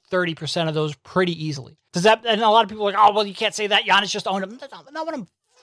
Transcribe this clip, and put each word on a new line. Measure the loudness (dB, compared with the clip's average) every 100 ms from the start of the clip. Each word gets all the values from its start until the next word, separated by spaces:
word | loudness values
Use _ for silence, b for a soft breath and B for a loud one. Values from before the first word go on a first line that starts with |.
| -4
thirty | -2 -2 -4
percent | -6 -4 -2
of | -2
those | -4
pretty | -6 -4 -2 0 -2
easily. | -8 -8 -12 _ _
Does | 0
that, | 4 4
and | 2 0
a | 4
lot | 4 2
of |
people | -2 -2
are |
like, | 4
"Oh, | 4
well, | 4 -2
you |
can't | -2 -4 -4
say | 0
that. | 0 2
Giannis | 2 2
just | -6 -4
owned | -4
him." | -6 -12
That's | -18
not, | -20 -16
not | -10 -8
what | -8
I'm | -10 _ _ _